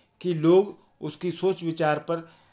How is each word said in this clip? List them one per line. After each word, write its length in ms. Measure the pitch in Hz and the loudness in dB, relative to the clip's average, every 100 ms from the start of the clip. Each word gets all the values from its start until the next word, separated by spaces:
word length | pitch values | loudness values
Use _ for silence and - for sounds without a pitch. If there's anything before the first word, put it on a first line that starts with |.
| _ - | _ -8
कि 140 | 180 | -4
लोग 460 | 165 160 185 202 - _ _ | 0 4 6 4 -4 _ _
उसकी 300 | 151 - 175 | -12 -8 -8
सोच 320 | 165 185 185 | -4 -4 -2
विचार 360 | 165 165 156 147 | -4 -2 0 -2
पर 340 | 156 165 165 _ _ | -4 -6 -8 _ _